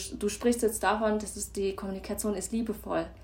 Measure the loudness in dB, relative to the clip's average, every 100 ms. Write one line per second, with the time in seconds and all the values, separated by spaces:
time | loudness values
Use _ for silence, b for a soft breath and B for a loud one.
0 | -4 -2 -2 2 4 4 4 4 2 4
1 | 4 2 0 -6 -6 -2 -2 -2 -4 -6
2 | -4 -2 0 -2 -2 -2 0 -2 -2 -2
3 | -2 -6